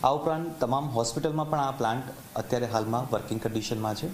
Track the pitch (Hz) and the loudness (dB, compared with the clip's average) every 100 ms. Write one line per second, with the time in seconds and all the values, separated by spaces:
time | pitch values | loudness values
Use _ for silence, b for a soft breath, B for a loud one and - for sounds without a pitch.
0 | 131 147 160 160 170 - 120 131 147 117 | 4 4 2 0 -2 0 2 2 2 2
1 | 117 - 160 156 151 151 139 131 113 120 | 2 0 0 0 0 2 0 0 0 0
2 | 135 - - 110 - 123 120 113 110 117 | -4 -12 -8 -6 0 0 2 0 2 0
3 | 131 107 - 110 113 110 107 110 110 107 | 0 -2 -2 -2 -2 -2 -2 -2 -2 -2
4 | 165 | -4